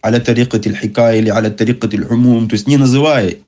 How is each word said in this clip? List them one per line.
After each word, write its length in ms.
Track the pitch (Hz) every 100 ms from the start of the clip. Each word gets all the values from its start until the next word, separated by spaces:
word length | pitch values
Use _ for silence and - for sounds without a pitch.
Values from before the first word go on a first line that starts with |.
аля 160 | 110 120
тарикатиль 560 | 117 120 120 110 104 104
хика 360 | 110 101 117
или 160 | 110 110
«Аля 220 | 104 110
тарикатиль 540 | 107 113 123 127 104
умум», 440 | - 117 123 117 110
то 60 |
есть 140 | 107 117
не 80 | 143
называя 580 | 135 131 151 143 95 -